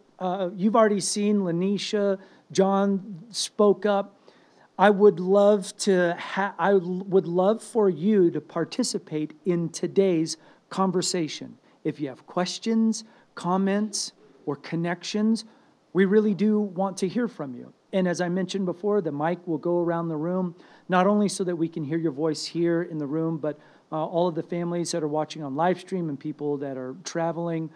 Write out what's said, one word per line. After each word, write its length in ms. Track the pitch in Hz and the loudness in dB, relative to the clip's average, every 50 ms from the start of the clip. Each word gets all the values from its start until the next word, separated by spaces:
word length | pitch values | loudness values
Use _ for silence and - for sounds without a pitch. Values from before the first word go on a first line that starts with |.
| _ _ _ - | _ _ _ -6
uh, 320 | 185 185 180 202 190 175 208 | -4 -4 -2 -2 -4 -4 -4
you've 220 | 196 180 220 202 | 0 0 2 6
already 240 | 240 220 214 208 196 | 6 6 6 4 2
seen 400 | 170 - - 208 202 208 208 202 | -2 -2 -2 0 0 2 2 2
Lanisha, 760 | 190 175 165 170 185 196 202 180 - - - 208 202 202 196 190 - - - - _ - 151 | 2 0 0 0 0 0 -2 -2 -4 -2 -2 0 0 0 0 -2 -6 -16 -20 -20 _ -6 0
John 720 | 180 190 190 196 196 202 202 196 196 190 233 196 156 196 240 | 2 2 2 4 2 2 2 0 -2 -4 -8 -14 -16 -16 -12
spoke 540 | 190 - - - _ - 214 208 190 196 196 | -8 -8 -8 -6 _ 2 4 4 4 2 2
up. 360 | 208 202 196 202 - - _ _ - - _ _ _ _ _ - _ _ - | 0 0 0 -2 -4 -10 _ _ -20 -20 _ _ _ _ _ -20 _ _ 4
I 120 | 185 208 | 6 6
would 300 | 208 190 208 208 180 160 | 6 8 6 6 6 6
love 560 | 185 185 196 202 202 202 214 208 190 - - - | 2 2 4 6 6 6 6 4 2 -4 -8 -4
to 380 | - 208 190 180 180 170 175 - | 0 2 4 4 4 2 0 -2
ha-, 360 | - - - 190 196 202 190 - | -8 -8 -4 -4 -4 -4 -2 -2
I 120 | 170 190 | 2 4
l-, 100 | 202 190 | 4 4
would 460 | 170 175 185 180 190 202 175 190 160 | 2 0 -4 -6 -4 2 2 2 2
love 360 | 165 170 180 185 196 226 226 - | 2 2 2 4 2 2 0 -2
for 260 | - - 233 208 196 | -4 0 2 2 2
you 420 | 180 143 165 208 220 202 180 170 | 2 2 2 2 4 6 4 4
to 100 | - 156 | 2 0
participate 960 | - - - 190 160 160 - - 247 - - 202 - - 160 156 151 151 - - - | -8 -6 -6 -6 -4 -4 -2 -4 -4 -2 -4 -8 -8 -6 -6 -6 -6 -6 -10 -8 -2
in 240 | 190 175 170 170 156 | -2 0 0 0 -4
today's 680 | - - - 170 139 196 196 190 180 160 160 160 - - - - - _ _ - | -4 -4 -6 -2 2 2 2 4 4 2 0 -2 -4 -10 -12 -20 -20 _ _ -10
conversation. 880 | - 190 190 190 165 185 160 - - 180 160 147 - - 135 123 117 - _ _ _ _ - | -2 0 0 0 0 0 -2 -2 -2 -2 -4 -4 -6 -10 -14 -14 -16 -20 _ _ _ _ -6
If 160 | 160 - - | -6 -6 -4
you 80 | 151 135 | -6 -8
have 180 | 123 - - | -8 -12 -14
questions, 800 | - - 175 180 180 - - - 220 226 226 226 220 220 - - - _ _ _ _ - | -6 -4 -2 -2 -2 -4 -6 -4 0 2 2 2 2 0 -2 -6 -16 _ _ _ _ -16
comments, 760 | - - 175 180 190 196 190 196 208 214 107 104 - - - - _ - - _ _ - | -8 -4 -2 0 0 2 2 0 0 -2 -4 -4 -6 -8 -8 -12 _ -20 -20 _ _ -8
or 100 | - 143 | -8 -8
connections, 880 | 143 - - - 165 165 170 175 175 - - - 208 214 220 226 214 - - - _ _ _ _ _ _ _ - | -6 -8 -8 -6 -4 -4 -4 -4 -6 -8 -6 -2 0 2 2 0 0 -2 -10 -20 _ _ _ _ _ _ _ 2
we 120 | 170 196 | 4 4
really 300 | 185 202 220 214 214 202 | 6 6 4 4 4 2
do 240 | 156 202 214 214 208 | 2 2 2 2 2
want 360 | 208 202 175 175 190 196 175 - | 0 -2 -2 -4 -4 -4 -2 -4
to 100 | 196 180 | -4 -2
hear 200 | - 220 247 226 | -2 -2 -2 -2
from 260 | - - 156 135 123 | -4 -8 -10 -10 -10
you. 180 | 120 123 123 - _ _ - - | -12 -14 -18 -20 _ _ -4 0
And 160 | 190 185 180 | 0 2 2
as 120 | 175 175 | 0 0
I 80 | 180 175 | -2 -2
mentioned 380 | 175 190 185 185 - 196 196 | 0 -2 -2 -2 -2 -2 -2
before, 340 | 175 160 - - 208 208 208 | -2 -4 -2 -2 0 0 2
the 120 | 170 160 143 | 0 0 -2
mic 340 | 143 151 165 180 175 - | -2 -2 -2 -2 -2 -4
will 120 | - 160 147 | -4 -4 -2
go 200 | - 175 175 175 | 0 0 0 0
around 300 | 175 170 170 170 170 165 | 0 0 -2 -2 -2 -4
the 80 | 160 | -4
room, 400 | 151 156 170 180 185 185 180 165 - - - - - _ - | -4 -4 -2 -2 -2 -2 -4 -6 -10 -20 -20 -20 -16 _ 0
not 180 | 180 180 185 | 2 4 4
only 220 | 196 208 208 208 185 | 4 4 2 2 0
so 160 | - - 196 | 0 -2 -4
that 100 | 180 175 | -4 -2
we 140 | 160 165 160 | -2 -2 -4
can 160 | - 170 151 | -4 -6 -6
hear 140 | 135 156 170 | -4 -2 -2
your 120 | 160 165 | -2 -2
voice 340 | 135 135 160 160 151 151 - | -2 -2 -2 -2 -2 -4 -6
here 380 | - - 165 170 170 170 165 175 | -8 -4 -2 0 0 0 0 -2
in 160 | 175 170 156 | -4 -6 -8
the 80 | 147 | -6
room, 320 | 135 147 160 160 165 165 156 | -4 -4 -2 -2 -2 -4 -4
but, 200 | - 151 147 - - - - _ _ - 156 | -4 -6 -8 -8 -14 -20 -20 _ _ -8 -6
uh, 120 | 156 156 | -6 -4
all 220 | - 185 165 175 | -2 0 0 0
of 80 | 180 160 | 0 0
the 80 | 165 160 | -4 -6
families 480 | - 180 175 170 170 175 175 170 156 | -6 -6 -4 -4 -4 -2 -4 -4 -4
that 140 | - 170 156 | -4 -4 -2
are 40 | 151 | -2
watching 340 | 147 151 151 147 - 156 151 | -2 -2 -4 -4 -6 -10 -10
on 120 | 139 131 | -8 -4
live 240 | 147 165 180 185 180 | -2 0 0 0 -2
stream 300 | - - 196 185 170 156 | -4 -8 -6 -4 -4 -4
and 100 | 139 135 | -6 -6
people 380 | - 151 147 - 147 147 147 | -8 -10 -8 -6 -4 -4 -4
that 200 | 139 147 139 135 | -4 -4 -8 -8
are 200 | 131 127 127 131 185 170 | -8 -10 -10 -12 -12 -12
traveling, 680 | - - 170 165 165 - 165 170 170 165 165 160 151 - | -8 -6 -4 -2 -2 -4 -4 -4 -4 -4 -4 -4 -6 -10